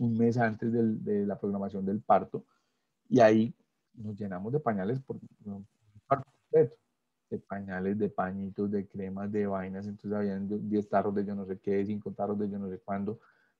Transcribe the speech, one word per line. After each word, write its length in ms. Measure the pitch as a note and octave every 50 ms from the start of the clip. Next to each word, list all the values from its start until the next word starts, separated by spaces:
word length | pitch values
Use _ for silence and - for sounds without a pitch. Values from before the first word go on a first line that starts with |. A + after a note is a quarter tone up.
un 180 | B2 A#2 A2+ A2
mes 180 | A#2 A#2 A2+
antes 360 | B2 A#2 A2 A2 G#2+ - A#2 A2+
del, 320 | A#2+ A#2 A2+ A2 - F#2
de 220 | G#2+ G#2 G2+ G2+
la 120 | G2+ F#2+ -
programación 480 | - G2+ G2+ G2+ G2 G2 - G2 F#2+
del 140 | G2 G2+ G#2+
parto, 440 | - - G#2+ F#2 - - - - - _ _ _ _ _ _ _ _ _ _ _ _ _
y 120 | A2 B2
ahí 340 | A2+ A2 A2 A2 A2 C3 - - _ _ _ _ _ _ _
nos 220 | - G#2+ G#2+ G#2+
llenamos 360 | G2 G#2 G2 F#2+ F2+ F#2+ A2 C3+
de 60 | D3+
pañales 400 | - A#2+ A2 G2 F#2 G2+ B2 C3+
por, 220 | C3+ - A2+ A2
por 320 | - - - _ - G#2 G2
un 120 | G2+ G2+ - _ _ _ _ _ G#2+ _ _
parto 200 | C3+ C3+ C3+ - _
completo, 440 | _ _ _ - D#3+ D#3 - - _ _ _ _ _ _ _ _ _ _ _ G#2
de 60 | G2
pañales, 600 | - _ G2 G2 G2+ G2 F#2 F#2 F#2 G2 G#2 G#2+
de 120 | G#2 G2
pañitos, 600 | - - F#2+ F#2 F#2+ G2 G2 F#2+ F#2+ - G#2 G2+
de 160 | G#2 G2+ F#2+
cremas, 460 | - - G2 G2 F#2+ F#2+ G2 G2+ G#2 G#2
de 140 | G#2+ G#2
vainas. 400 | G2+ G2 F#2+ F#2 F#2+ F#2+ F#2+ G2
Entonces 260 | G#2 G2+ G2+ - G2+ G#2
habían 360 | G#2 G#2 G2+ F#2+ G2 G2 G2
de-, 100 | G#2 G#2
diez 280 | - G#2 G#2+ G#2 G2+ -
tarros 260 | - G2 G2 G#2 G2
de 100 | G#2 G2+
yo 100 | G2 G2+
no 120 | G2+ G2
sé 120 | F#2 F#2+ F#2+
qué, 260 | - G2+ G2 G2 G2
cinco 280 | G2+ G#2+ G#2 - G2 G2
tarros 260 | - G2+ - G#2 G#2
de 100 | G#2 G2+
yo 100 | G2+ G2+
no 100 | G2 F#2+
sé 100 | F#2 F#2
cuándo, 400 | - - G2 G2 G2+ G2 G#2 - _ _ _ _ _ _ _ _